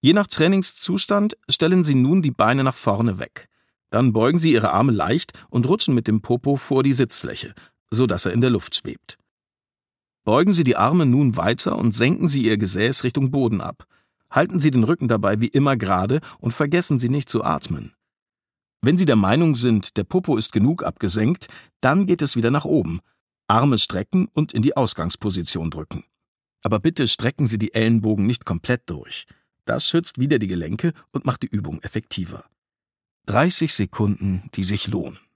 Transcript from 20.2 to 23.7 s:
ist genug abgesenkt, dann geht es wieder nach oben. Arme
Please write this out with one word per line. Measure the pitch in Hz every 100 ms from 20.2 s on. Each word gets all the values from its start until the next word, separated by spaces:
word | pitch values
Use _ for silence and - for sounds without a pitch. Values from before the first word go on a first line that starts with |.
| 180 120
ist | 107
genug | - 113 170
abgesenkt, | - - 104 101 110 175 - - - _
dann | 127 165 196
geht | 180
es | 143 120
wieder | 113
nach | 143
oben. | - 156 85 87 _ _ _ _ _
Arme | 107 143